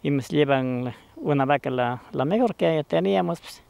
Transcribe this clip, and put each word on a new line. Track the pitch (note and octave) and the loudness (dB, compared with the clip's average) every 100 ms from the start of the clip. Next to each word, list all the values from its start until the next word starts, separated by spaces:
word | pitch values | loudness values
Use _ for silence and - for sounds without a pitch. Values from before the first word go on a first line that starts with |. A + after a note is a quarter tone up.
y | D3+ | 0
me | C#3+ | -2
llevan | A#2+ D3 C#3+ C3+ B2+ B2 B2 - - - | 0 0 4 2 0 -4 -6 -10 -20 -8
una | A#3+ C#3+ | -2 0
vaca, | C3+ C#3+ C#3 | 2 0 0
la, | B2+ B2 B2 - | -2 -2 -2 -8
la | C3+ | -4
mejor | C3+ G#3+ A#3+ | 0 0 0
que | - E3+ D#3 D3 | 0 0 0 0
teníamos, | E3 F#3+ G3 F3 E3+ | 0 2 0 0 -6
pues. | - - | -10 -20